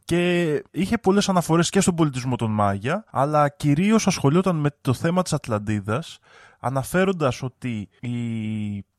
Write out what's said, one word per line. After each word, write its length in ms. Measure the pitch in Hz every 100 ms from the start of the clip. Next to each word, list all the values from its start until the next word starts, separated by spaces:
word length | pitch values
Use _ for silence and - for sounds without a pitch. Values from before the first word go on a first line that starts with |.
και 580 | - 170 175 175 170 147 -
είχε 280 | - 190 226
πολλές 300 | 190 202 196
αναφορές 420 | 180 160 165 170
και 100 | 196
στον 140 | 190
πολιτισμό 420 | 170 156 127 127 127
των 140 | 113
Μάγια, 540 | 107 101 98 113 190 -
αλλά 380 | 123 143 151 143
κυρίως 580 | - 147 143 202 220 -
ασχολιόταν 500 | - - 170 196 160
με 140 | 143 -
το 120 | -
θέμα 300 | 123 170 180
της 100 | 180
Ατλαντίδας, 880 | 151 - 107 104 104 98 117 - - _ - - _
αναφέροντας 840 | 123 135 123 180 190 180 139 -
ότι 460 | 131 - 127 110 95 _
η 840 | 120 120 117 113 107 107 104 101 -